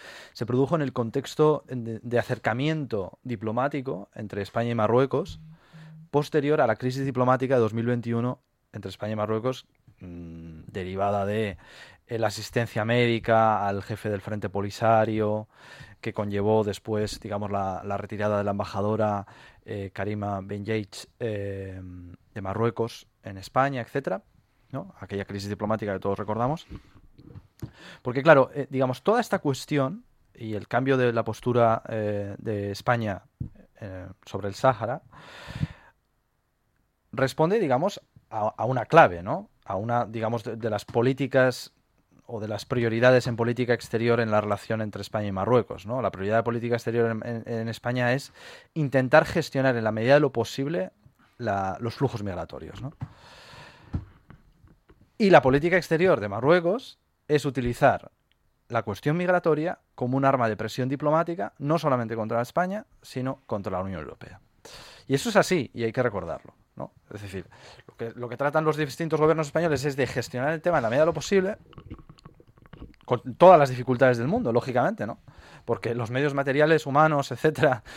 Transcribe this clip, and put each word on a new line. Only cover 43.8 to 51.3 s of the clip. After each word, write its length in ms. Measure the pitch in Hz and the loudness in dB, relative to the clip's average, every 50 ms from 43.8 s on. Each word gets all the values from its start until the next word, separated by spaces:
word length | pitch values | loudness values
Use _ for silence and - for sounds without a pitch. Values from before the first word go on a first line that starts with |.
| - - - 110 117 117 117 117 | -2 -4 -4 0 2 2 2 2
en 100 | 117 110 | 2 2
la 100 | 107 107 | 2 2
relación 420 | 104 104 101 101 - - 113 110 | 2 2 -2 -4 -4 -6 -4 -4
entre 200 | 110 104 - 101 | -4 -6 -8 -10
España 260 | 98 - - 110 104 | -10 -6 -6 -4 -4
y 40 | 101 | -4
Marruecos, 560 | 98 95 95 107 127 120 104 - - - 92 | -2 -2 0 2 4 2 2 0 -6 -12 -8
¿no? 140 | 104 120 131 120 | -8 -6 -2 -2
La 80 | 113 | -4
prioridad 260 | 98 90 95 101 110 | -4 -2 -2 0 0
de 60 | 113 107 | 0 0
política 320 | 120 117 117 113 120 120 | 0 -4 -4 -2 -2 -2
exterior 340 | 113 - 120 113 117 117 113 | -2 -2 -2 0 0 0 0
en, 160 | 113 110 113 | -2 -4 -6
en, 180 | 117 117 113 110 - | -8 -8 -8 -8 -6
en 160 | 120 113 113 | -6 -6 -4
España 460 | 113 107 - - 120 123 127 123 120 123 | -6 -8 -6 -6 -4 -2 0 0 0 0
es 180 | 139 - - _ - - - - - - _ - | 0 -4 -8 _ -20 -20 -20 -20 -20 -18 _ -4
intentar 500 | 165 151 131 127 135 131 123 135 156 156 | -2 -2 0 2 2 2 6 6 6 6
gestionar 500 | - - 175 147 - - 135 131 135 123 | 6 0 -4 -2 -2 -2 0 2 2 2
en 80 | 117 110 | 2 0
la 80 | 110 | -2
medida 220 | 110 110 113 127 139 | -2 0 4 6 6
de 60 | 147 | 6
lo 120 | 151 135 | 6 4
posible 600 | - 120 107 - - - 135 143 165 180 185 185 _ _ _ - _ _ _ _ | 0 -2 -4 -2 -4 -6 -4 -4 -4 -4 -6 -6 _ _ _ -20 _ _ _ _